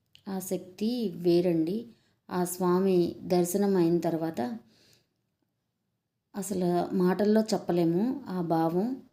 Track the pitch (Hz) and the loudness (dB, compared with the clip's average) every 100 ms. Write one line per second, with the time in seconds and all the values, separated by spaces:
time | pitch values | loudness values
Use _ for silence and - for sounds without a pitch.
0 | _ - - 190 180 180 - - 220 247 | _ -20 -12 -10 -6 -8 -8 -6 -4 -2
1 | 208 170 175 175 180 165 160 214 240 - | -4 -2 2 4 4 0 0 -4 -8 -18
2 | _ _ - 185 175 - 180 180 196 180 | _ _ -8 -4 -4 0 2 2 2 2
3 | 170 - 175 180 175 196 202 190 165 170 | 0 -2 0 0 2 0 2 4 4 2
4 | 170 160 160 165 247 220 - _ _ _ | 0 -2 -4 -4 -6 -8 -16 _ _ _
5 | _ _ _ _ _ _ _ _ _ _ | _ _ _ _ _ _ _ _ _ _
6 | _ _ _ 208 190 190 180 175 - 196 | _ _ _ -10 -6 -2 0 0 0 2
7 | 180 190 208 214 220 185 - 175 165 170 | 2 2 4 2 2 -2 0 2 2 2
8 | 240 - - 185 170 165 165 175 226 269 | 0 -4 -6 -6 0 2 2 0 -2 -6
9 | - | -12